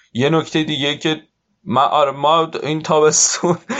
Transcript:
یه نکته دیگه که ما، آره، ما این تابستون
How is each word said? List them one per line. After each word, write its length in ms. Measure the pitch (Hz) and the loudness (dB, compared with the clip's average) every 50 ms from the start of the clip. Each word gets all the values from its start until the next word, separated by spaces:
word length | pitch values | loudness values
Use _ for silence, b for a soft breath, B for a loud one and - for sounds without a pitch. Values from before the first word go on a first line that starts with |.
| b b b | b b b
یه 180 | 110 127 143 | -2 0 2
نکته 320 | 165 160 151 - - 165 156 | 2 0 0 0 -2 -2 -2
دیگه 340 | 151 151 139 135 143 143 | -2 -4 -4 -2 -4 -4
که 260 | - - 160 156 156 - _ _ _ _ _ _ _ - | -2 -2 -4 -4 -4 -8 _ _ _ _ _ _ _ -8
ما، 160 | - 113 127 | -2 0 2
آره، 300 | 139 - - 147 151 139 | 2 2 2 2 2 0
ما 400 | 127 - 139 147 160 165 160 160 165 - - | 0 0 0 2 2 2 0 -2 -4 -6 -6
این 200 | 139 156 156 156 | -4 -4 -4 -2
تابستون 760 | - 160 156 151 151 156 - - - - - - 175 175 170 - - 240 277 | 0 2 4 4 4 4 2 0 0 -2 -2 -2 -2 -2 -2 -4 -8 -6 -4